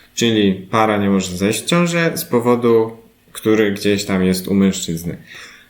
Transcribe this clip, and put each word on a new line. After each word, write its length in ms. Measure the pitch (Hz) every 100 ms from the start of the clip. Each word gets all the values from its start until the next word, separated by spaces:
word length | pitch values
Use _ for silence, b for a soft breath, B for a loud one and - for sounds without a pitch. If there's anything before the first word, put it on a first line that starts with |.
| B
czyli 400 | - 117 110 101
para 420 | 92 - 117 110 104
nie 140 | 98
może 260 | 98 92 90
zejść 260 | 98 113
w 40 | -
ciążę 460 | 170 175 170 165
z 100 | -
powodu, 720 | - 123 120 120 120 113 113 - - _ _
który 400 | - 110 110 104
gdzieś 320 | 98 101 101
tam 200 | - 95
jest 240 | 92 92 -
u 60 |
mężczyzny. 600 | 98 98 92 - 82 85 69 B B B B B